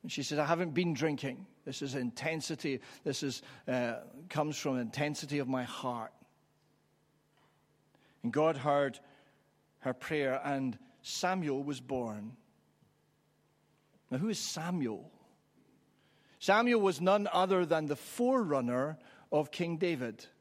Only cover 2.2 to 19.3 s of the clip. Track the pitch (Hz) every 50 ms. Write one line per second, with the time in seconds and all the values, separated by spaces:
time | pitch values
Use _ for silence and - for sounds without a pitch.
2.2 | - 170 160 160 139 - 165 135 - 156 135 120 - - - - _ 156 135 -
3.2 | - 139 120 - - - - - - - 127 127 123 117 117 - - - - 131
4.2 | 160 185 - 143 147 151 147 - - 151 135 127 120 110 - - 147 147 147 -
5.2 | - 139 143 143 139 123 131 127 123 117 - - - 127 123 117 110 - - _
6.2 | - _ _ _ _ _ _ _ _ _ _ _ _ _ _ _ _ _ _ _
7.2 | _ _ _ _ _ _ _ _ _ _ _ _ _ _ _ _ _ _ _ _
8.2 | - 123 113 143 151 160 160 151 127 147 143 143 143 135 120 - - - - -
9.2 | - _ _ _ _ _ _ _ _ _ _ _ - 135 127 127 - - 160 151
10.2 | 143 135 127 135 - 143 143 135 135 131 117 - - - - _ _ - - -
11.2 | - 180 185 190 170 151 139 135 139 143 147 127 127 123 135 127 120 113 107 107
12.2 | 104 110 131 - _ _ _ _ _ _ _ _ _ _ _ _ _ _ _ _
13.2 | _ _ _ _ _ _ _ _ _ _ _ _ _ _ _ _ _ _ 131 131
14.2 | 170 226 208 - - - - 165 160 170 180 175 139 117 107 - - 156 - -
15.2 | - _ _ _ _ _ _ _ _ _ _ _ _ _ _ _ _ _ _ _
16.2 | _ _ - _ - - 196 214 233 240 240 226 202 196 175 139 175 185 196 208
17.2 | 202 208 - 180 185 185 190 185 180 156 165 160 156 147 147 135 - - - -
18.2 | 240 247 262 262 226 165 147 135 123 120 123 123 135 151 156 - - - - -
19.2 | - _